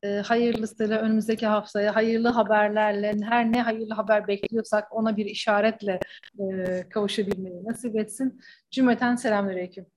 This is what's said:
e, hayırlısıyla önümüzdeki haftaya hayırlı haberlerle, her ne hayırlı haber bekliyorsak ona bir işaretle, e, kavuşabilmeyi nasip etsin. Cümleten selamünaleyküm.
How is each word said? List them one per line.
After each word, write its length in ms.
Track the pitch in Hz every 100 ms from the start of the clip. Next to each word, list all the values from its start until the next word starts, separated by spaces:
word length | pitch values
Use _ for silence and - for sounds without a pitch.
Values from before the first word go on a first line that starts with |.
e, 60 | 202
hayırlısıyla 920 | 202 202 233 240 233 220 - 214 220
önümüzdeki 460 | 220 220 214 220 220
haftaya 500 | 208 208 208 208 208
hayırlı 320 | 226 226 233
haberlerle, 840 | 233 202 214 208 208 214 202 208 214
her 280 | 208 240 226
ne 100 | 240
hayırlı 320 | 233 220 220
haber 340 | 214 208 214 208
bekliyorsak 640 | 202 202 226 214 214 214
ona 240 | 226 220 214
bir 100 | 202
işaretle, 760 | 208 - 208 214 214 202 185 - - - -
e, 40 | 196 190 185 185 180
kavuşabilmeyi 720 | 220 202 208 196 190 190 175
nasip 320 | 196 233 240 214
etsin. 440 | 214 - 269 - - - _
Cümleten 460 | 254 254 233 247 240
selamünaleyküm. 720 | 240 208 196 185 180 - 180